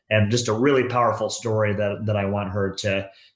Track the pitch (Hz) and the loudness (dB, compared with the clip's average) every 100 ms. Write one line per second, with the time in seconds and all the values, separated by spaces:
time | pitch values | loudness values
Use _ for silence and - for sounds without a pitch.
0 | - 107 104 123 117 110 139 135 120 120 | 0 2 4 2 0 2 4 2 2 2
1 | 117 104 107 - 113 110 104 101 101 101 | 0 0 -4 -4 -2 0 0 0 -2 -2
2 | 110 104 98 101 95 101 98 92 104 98 | -2 -2 0 -2 -4 -4 -4 -2 -2 -2
3 | 98 - - | -4 -14 -20